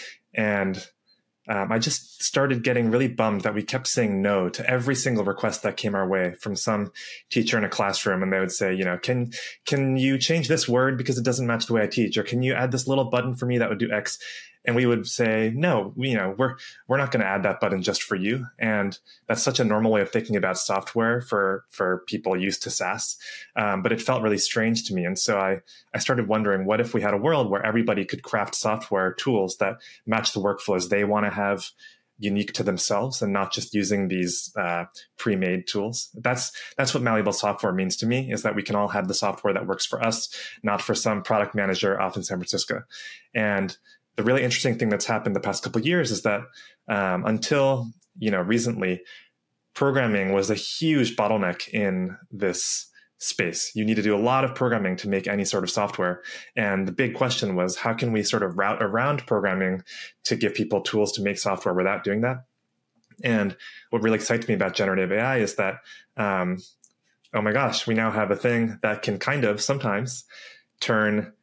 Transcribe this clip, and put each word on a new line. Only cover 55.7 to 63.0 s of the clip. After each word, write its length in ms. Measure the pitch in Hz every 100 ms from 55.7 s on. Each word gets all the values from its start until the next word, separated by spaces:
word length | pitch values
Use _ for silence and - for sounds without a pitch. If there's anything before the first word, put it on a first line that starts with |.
software. 520 | - 101 - 90 90 - - - -
And 320 | 104 95 92
the 40 |
big 220 | 87 -
question 420 | - 127 123 104 90
was, 200 | 92 -
how 160 | 117
can 180 | 113 123
we 120 | 110
sort 200 | 98 110
of 140 | 95 87
route 260 | 101 110
around 440 | 107 110 135 143 -
programming 560 | 107 98 95 92 92 - - - -
to 100 | -
give 200 | 113 110
people 260 | - 107 101
tools 320 | - 107 101
to 100 | -
make 140 | 98 95
software 380 | 101 92 101
without 280 | 90 92 101
doing 200 | 101 104
that? 220 | 123 131 - _ _ _ _ _